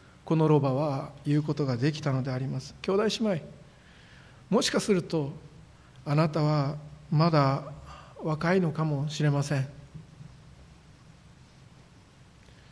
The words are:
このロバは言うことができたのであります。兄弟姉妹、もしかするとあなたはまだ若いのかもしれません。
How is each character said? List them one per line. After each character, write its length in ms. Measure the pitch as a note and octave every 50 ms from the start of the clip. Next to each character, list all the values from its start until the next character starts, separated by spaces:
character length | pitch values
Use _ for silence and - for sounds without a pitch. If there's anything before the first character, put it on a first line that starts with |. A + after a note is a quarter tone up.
| - - - - -
こ 100 | - E3
の 120 | D#3+ D#3 D#3
ロ 100 | D3+ D3
バ 140 | C3+ C3+ B2+
は 380 | C3+ D#3 D3+ C#3 B2+ - - - - -
言 140 | D3 D3 D3+
う 40 | D3+
こ 100 | D#3 D3
と 120 | D#3 D3
が 120 | C3 B2
で 160 | A#2 C3+ D#3 D3+
き 80 | -
た 100 | - D3
の 120 | C3 C3 B2+
で 80 | C3+
あ 60 | B2+
り 100 | B2+ C3+
ま 120 | - C#3 C#3
す。 160 | - - - -
兄 100 | - F#3+
弟 160 | F#3+ G3+ A3+
姉 80 | G#3 - - A3 G#3 F#3
妹、 60 | D3 - - - - - - - - - - - - - - - - - - - - - -
も 120 | F3+ B3+
し 80 | C#4+ -
か 120 | - A3+
す 120 | - - G3
る 80 | E3+
と 300 | - - E3 D#3+ C#3+ C#3 - - - - - - - - - - - - - - -
あ 80 | D3+ D3
な 140 | D#3 E3
た 160 | D#3 D3 E3 D3+
は 320 | D3+ D3+ D3 C#3 C#3+ D3 D3+ - - - - - -
ま 220 | D#3 D3 E3 E3+
だ 320 | D#3+ D3 C#3 C3+ C3+ - - - - - - - - - - - - - -
若 320 | D#3+ D#3 D3+ E3+ E3+ F#3
い 60 | G3
の 100 | F3+ D#3
か 120 | D3+ D#3 D#3+
も 260 | D#3 D3 C3+ D3+ D3+
し 120 | - - D3+
れ 60 | D3
ま 140 | C#3+ C#3+ C#3+
せ 160 | - D3 C3+
ん。 80 | C3 - - - - - - - - - - - - - - - - - - - - - - - - - - - - - - - - - - - - - - - - - - - - - - - - - - - - - - - - - - - - -